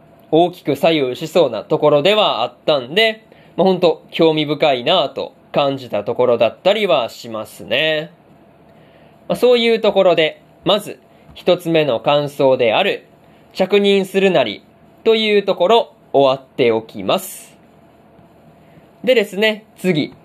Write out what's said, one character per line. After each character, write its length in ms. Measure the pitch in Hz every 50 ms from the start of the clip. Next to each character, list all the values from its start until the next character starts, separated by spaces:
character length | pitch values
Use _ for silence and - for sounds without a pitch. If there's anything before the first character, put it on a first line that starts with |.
| _ _ _ _ - -
大 200 | - 156 175 175
き 120 | 170 - -
く 120 | - 139
左 260 | - - 170 165 151
右 140 | 135 127 123
し 120 | - 165 156
そ 200 | - 175 165 -
う 20 |
な 140 | 113 104 -
と 160 | - 156 151
こ 100 | 151 151
ろ 120 | 147 147 143
で 120 | 185 208
は 260 | 214 196 160 131 107
あ 60 | 120 123
っ 60 | - _ _
た 140 | - 156 139
ん 160 | 123 120 156
で、 300 | 202 226 220 220 220 - _ - - - - _ -
ま 60 | 170
あ、 40 | 185
ほ 60 | 190
ん 60 | 180
と 260 | 180 165 151 - - -
興 220 | - - 170 160 156
味 120 | 156 151
深 280 | 143 151 139 156 151 139
い 100 | 123 120
な 220 | 143 180 185 147
ぁ 80 | 135 -
と 200 | 104 92 - - _ _ _
感 260 | - 165 143 139 139 131
じ 120 | 127 117
た 140 | - 104 104
と 120 | - 117
こ 120 | 113 123 123
ろ 100 | 120 117
だ 100 | 120 110
っ 100 | - -
た 160 | - 180 208
り 140 | 220 208 185
は 220 | 165 139 117 110
し 200 | - - - 120
ま 160 | 110 110 110
す 180 | - - - 101
ね。 460 | 80 110 131 156 160 156 151 156 170 - _ _ _ - _ _ _ _ _ _ - _ - - _ _ _ - - _ _ _ -
ま 60 | 180
あ、 20 |
そ 180 | - - 247 247
う 60 | 240
い 140 | 233 233 226
う 60 | 220
と 140 | 214 208 -
こ 100 | 196 190
ろ 120 | 185 170
で、 260 | 160 160 151 - - _ _ _ _ -
ま 140 | - 196 214
ず 200 | 202 147 - - _ _ _ _ _ - -
一 220 | - - - 180 170
つ 120 | - 165
目 160 | 165 160 151
の 140 | 143 117 113
感 300 | - 147 147 147 147 143
想 280 | 143 - 147 135 131 120
で 160 | 123 113 104
あ 80 | 139
る、 240 | 190 190 151 - - _ _ _ _ _ _ _ _ _ -
着 260 | - 190 185 202 202
任 260 | 202 202 196 196 190
す 140 | 190 - 190
る 120 | 190 196
な 120 | 180 156 127
り 200 | 107 101 - - _ _ _ - - _ - -
と 120 | 226 226
い 220 | 220 220 214 208 202
う 60 | 196
と 120 | 196 180
こ 120 | - 175 185
ろ 260 | 226 233 190 - - _ _ _
終 260 | - 135 139 135 131 139
わ 60 | -
っ 40 | _
て 240 | _ - 131 117
お 100 | 110 113
き 220 | 110 - - 113 92
ま 160 | 101 156 190
す。 380 | - - - - - - - _ _ _ _ _ _ _ _ _ _ _ _ - - _ _ _ _ - - _ _ _ _ - - _ _ _ -
で 120 | 214 254
で 100 | 233 202
す 120 | - - 185
ね、 280 | 214 220 214 208 - _ _ -
次、 360 | - 185 180 151 123 - - -